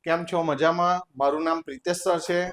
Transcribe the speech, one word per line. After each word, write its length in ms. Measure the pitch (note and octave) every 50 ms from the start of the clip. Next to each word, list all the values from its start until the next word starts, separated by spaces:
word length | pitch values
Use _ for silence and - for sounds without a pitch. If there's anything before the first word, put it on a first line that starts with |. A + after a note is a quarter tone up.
| _
કેમ 160 | E3+ E3 E3+ F3
છો? 160 | - F#3 E3+
મજામાં? 580 | E3 D#3+ C#3+ C3 D#3 D#3+ E3+ F3 F3 F3 F3+ F3+ F3+ _ _ C3
મારું 240 | C#3 C#3+ D3 D#3 E3
નામ 160 | E3 E3 E3
પ્રિતેશ 380 | D#3+ - C3+ C3 _ F3 F3 F3
સર 160 | - F#3+ F3 E3 E3
છે. 100 | - F3 F3 F3+ F3+